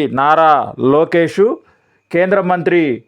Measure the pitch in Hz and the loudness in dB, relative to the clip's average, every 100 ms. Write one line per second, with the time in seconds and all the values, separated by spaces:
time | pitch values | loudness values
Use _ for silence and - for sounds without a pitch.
0 | 139 131 143 160 160 143 107 113 127 143 | 0 0 0 2 4 2 -2 -2 0 2
1 | 165 170 160 - 214 330 _ _ _ _ | 2 0 0 0 -2 -2 _ _ _ _
2 | _ 170 185 196 185 180 165 175 151 117 | _ -2 0 0 0 -2 0 0 0 -4